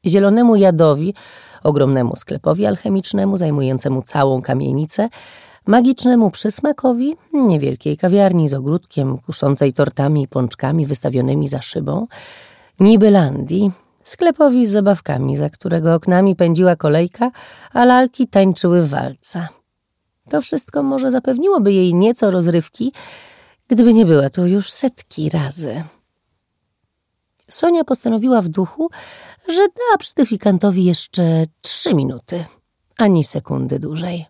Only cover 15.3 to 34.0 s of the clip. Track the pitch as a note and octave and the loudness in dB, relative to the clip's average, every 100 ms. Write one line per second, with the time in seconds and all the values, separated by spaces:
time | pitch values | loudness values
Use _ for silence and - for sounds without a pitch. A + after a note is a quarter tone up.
15.3 | C#3 D3+ - F#3 E3+ D#3+ E3 - F3+ G3 | -4 -6 -6 -4 -2 2 0 2 2 2
16.3 | F#3 E3+ E3 F#3 E3+ D#3 D#3 F3 - B3 | 2 0 2 2 2 0 0 -2 -2 -6
17.3 | - - - - - B3 B3 B3+ - B3 | -6 -20 -20 -6 2 4 4 2 -2 0
18.3 | G3 G3 F3+ F3+ F3 D#3 C#3 B2+ C#3 - | 2 2 0 0 2 2 -2 -6 -8 -8
19.3 | F3 E3+ _ _ _ _ _ _ _ _ | -8 -10 _ _ _ _ _ _ _ _
20.3 | D4 B3 D4 - D4 C4+ C4+ C4 B3+ B3+ | -6 -4 -6 -6 -4 -2 -2 -2 -2 -2
21.3 | B3 F4+ F#4 G3+ G3 F3+ F3 G#3+ A#3+ G#3 | -2 0 2 2 2 2 2 2 2 0
22.3 | F#3 E3+ E3+ - - A#3+ - - - - | 2 2 0 -2 -6 -8 -8 -20 -20 -20
23.3 | _ _ _ _ A3+ A#3+ A3+ F#3 D3+ C#3 | _ _ _ _ 4 6 6 6 4 2
24.3 | - F3 G3 F#3+ - C4 - - - D#3 | -2 0 0 -2 -2 -4 -6 -14 -6 -4
25.3 | E3 C#3 D3+ D3 B2 D#3 _ _ _ _ | -2 -4 -8 -8 -10 -12 _ _ _ _
26.3 | _ _ _ _ _ _ _ _ _ _ | _ _ _ _ _ _ _ _ _ _
27.3 | _ _ - F4 E4+ - B3+ A#3+ A3+ B3 | _ _ -2 0 0 -2 -2 -2 -2 2
28.3 | A#3+ F3 D#3 F#3 - E4 - - - - | 0 0 -4 -6 -4 -8 -8 -20 -20 -20
29.3 | - - E4+ G4+ - A#4+ - - - C4 | -16 -4 0 0 0 -2 0 -2 -2 -2
30.3 | G#3 G#3 F#3 G3+ F#3 F3+ E3 - - E3+ | 0 0 2 0 2 0 0 -4 -2 0
31.3 | D#3+ D#3+ _ - - F4 F3 C3+ B2 - | 0 -2 _ -6 -4 0 0 -2 -8 -10
32.3 | F3 D#3+ _ _ _ _ - G#3+ F3 C#3+ | -10 -10 _ _ _ _ -2 2 2 0
33.3 | - - C3+ C3 C#3 D3 D#3 | -6 -6 -6 -4 -6 -8 -8